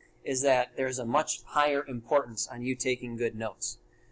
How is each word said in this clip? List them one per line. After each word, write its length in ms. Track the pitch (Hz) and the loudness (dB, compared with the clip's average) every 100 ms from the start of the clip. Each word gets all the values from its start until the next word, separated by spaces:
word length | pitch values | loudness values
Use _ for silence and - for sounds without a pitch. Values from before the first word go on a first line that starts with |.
| _ _ | _ _
is 180 | - 131 | -4 0
that 320 | 135 127 123 - | 4 4 2 -2
there's 240 | 131 127 | -2 -2
a 60 | 117 | 0
much 360 | 135 156 - | 0 0 -4
higher 400 | - 151 147 143 143 | -2 2 2 2 -2
importance 600 | 123 - 147 123 113 - | -6 2 2 2 -4 -6
on 140 | 120 | -4
you 140 | 123 131 | -4 -2
taking 400 | 131 127 123 117 | 0 -2 -2 -2
good 200 | 117 107 | -2 -2
notes. 420 | 113 95 - - _ _ _ | -6 -4 -6 -8 _ _ _